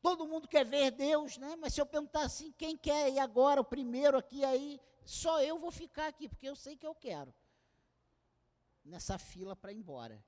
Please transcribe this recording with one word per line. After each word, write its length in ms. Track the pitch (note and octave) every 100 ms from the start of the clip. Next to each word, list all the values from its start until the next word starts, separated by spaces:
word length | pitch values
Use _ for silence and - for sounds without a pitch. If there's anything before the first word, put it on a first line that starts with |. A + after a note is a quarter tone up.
Todo 240 | E4+ F4 D#4
mundo 220 | D#4+ -
quer 180 | D4+ A#3+
ver 240 | C#4 C4+
Deus, 480 | A#3+ C#4 D4+ D4 A#3+
né? 160 | C4+
Mas 200 | E4 D4+
se 60 | -
eu 60 | C#4+
perguntar 380 | D4+ D4 D4+
assim, 260 | C4 - D#4 -
"Quem 180 | D#4+ D#4+
quer 320 | - D4 C#4+
ir 120 | C4+
agora, 400 | C4+ A3 C4+ C#4+
o 40 |
primeiro 540 | - B3+ B3 A#3+ C#4+ C4
aqui, 260 | - C4+
aí", 360 | C4+ C4 C#4+ C#4+ - _
só 360 | - - E4 D#4+
eu 200 | C#4+ E4
vou 100 | E4+
ficar 380 | - E4 - D#4
aqui, 200 | - D4+
porque 200 | - C4+
eu 80 | C#4
sei 200 | C4+ C#4+
que 80 |
eu 80 | D#4
quero 400 | D#4+ A#3+ D#3+ C#3 - _ _ _ _ _ _ _ _ _ _ _ _ _ _
nessa 320 | D3 F3 - F#3+
fila 380 | - F3+ F#3+
pra 180 | F#3+ -
ir 40 | G#3+
embora. 460 | F3+ C3+ A#2 A2